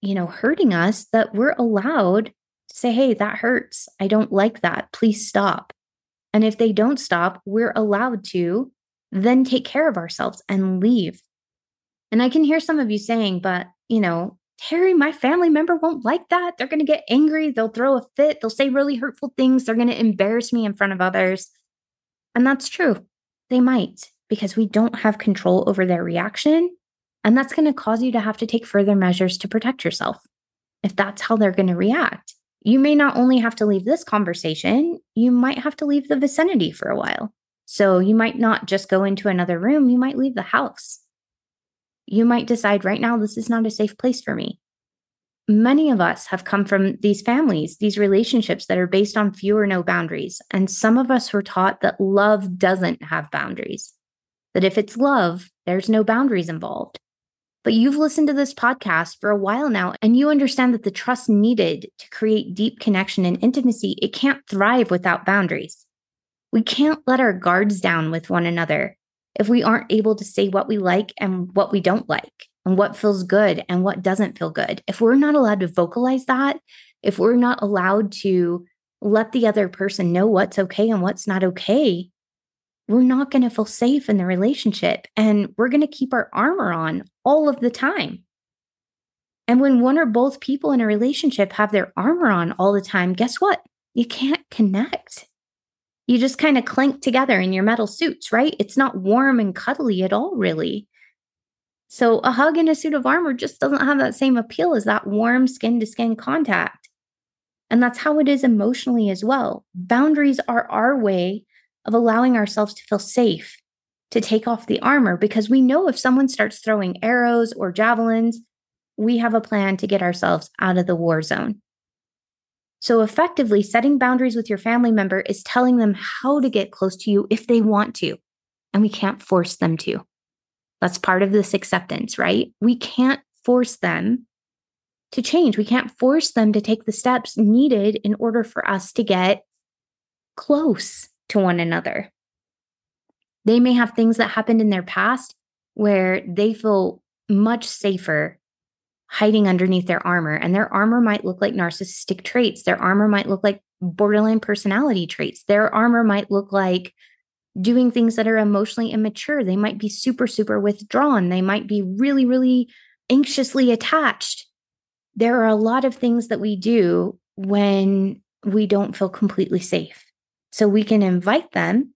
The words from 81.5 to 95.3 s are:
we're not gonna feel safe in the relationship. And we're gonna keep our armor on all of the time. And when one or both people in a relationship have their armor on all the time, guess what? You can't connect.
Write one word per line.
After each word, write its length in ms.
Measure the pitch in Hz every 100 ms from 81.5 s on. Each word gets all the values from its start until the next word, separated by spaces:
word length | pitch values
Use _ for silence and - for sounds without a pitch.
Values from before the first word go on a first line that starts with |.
| 185 - 240 277 175 180 _ _ _ _ _ _ _ -
we're 140 | 226
not 280 | 254 262 277
gonna 200 | 269 240
feel 160 | 226 214
safe 420 | - 240 285 262
in 80 | 202
the 80 |
relationship. 800 | 180 180 214 294 220 - 175 - -
And 400 | - 220 208 202 -
we're 100 | 247
gonna 180 | 294 302
keep 280 | - 262
our 160 | 247 -
armor 400 | - 262 381 208
on 320 | 165 160 175 - _
all 240 | 247 302 302
of 120 | 262
the 100 | 240
time. 540 | 240 277 392 143 - _ _ _ _ _ _ _ _ _ _ _ _ -
And 140 | 247
when 200 | 277 247
one 180 | 254 302
or 80 | 277
both 340 | 226 269 269
people 320 | - 277 302
in 80 | 262
a 60 | 220
relationship 640 | 208 247 294 294 226 190
have 180 | - 208
their 220 | 202 - -
armor 340 | 214 349 277
on 220 | 185 170
all 200 | - 190
the 80 | 202
time, 320 | 196 196 180
guess 280 | 185 247 -
what? 220 | 403 - _ _ _
You 120 | 240 240
can't 420 | - 269 311 -
connect. 800 | - 208 190 269 - - - -